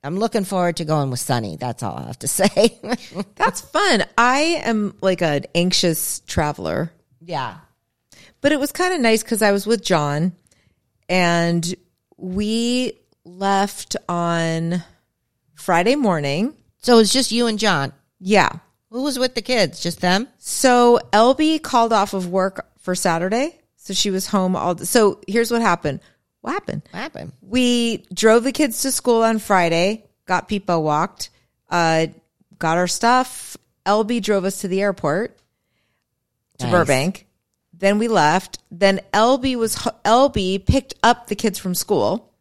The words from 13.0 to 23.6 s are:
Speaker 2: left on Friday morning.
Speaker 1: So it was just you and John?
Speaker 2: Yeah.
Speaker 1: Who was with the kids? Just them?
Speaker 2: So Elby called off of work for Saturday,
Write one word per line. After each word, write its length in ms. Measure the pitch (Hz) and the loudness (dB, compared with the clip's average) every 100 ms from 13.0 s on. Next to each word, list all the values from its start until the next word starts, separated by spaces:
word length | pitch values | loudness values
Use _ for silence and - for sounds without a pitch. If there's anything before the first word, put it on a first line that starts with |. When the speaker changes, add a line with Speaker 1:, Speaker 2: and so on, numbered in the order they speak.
| _ _ | _ _
Speaker 2:
left 720 | - 180 196 196 202 - - - - | -20 -6 0 0 0 -4 -10 -10 -6
on 720 | 175 170 170 165 165 165 180 - _ _ _ _ _ _ | -4 -2 -2 -2 -2 -2 -4 -8 _ _ _ _ _ _
Friday 420 | _ - 170 190 285 | _ 0 2 2 2
morning. 580 | 240 165 143 143 233 - _ _ | 2 0 0 -2 -2 -6 _ _
Speaker 1:
So 160 | - | 4
it 20 | 233 | 6
was 160 | 214 | 6
just 180 | 262 247 | 2 0
you 160 | 226 240 | 0 0
and 120 | 214 | 0
John? 340 | 214 165 139 - _ _ | 0 0 -2 -8 _ _
Speaker 2:
Yeah. 320 | 185 202 139 - _ _ _ | 2 4 4 0 _ _ _
Speaker 1:
Who 120 | 233 | -6
was 160 | 285 262 | -6 -2
with 160 | 254 | -4
the 80 | 254 | -4
kids? 380 | 214 247 180 - | -2 0 0 -2
Just 200 | 175 170 | -8 -4
them? 280 | 180 185 262 _ | 0 0 -2 _
Speaker 2:
So 600 | - - 262 247 240 240 - | -10 0 4 6 6 4 4
Elby 500 | 208 233 269 311 311 | 4 4 4 2 0
called 300 | - 247 233 | 0 0 2
off 220 | 220 202 | 2 0
of 140 | 196 180 | -2 -2
work 380 | 185 190 190 - _ | -2 -2 -4 -16 _
for 160 | - | -6
Saturday, 640 | 180 185 165 180 220 302 - | -2 0 0 -2 -2 -4 -8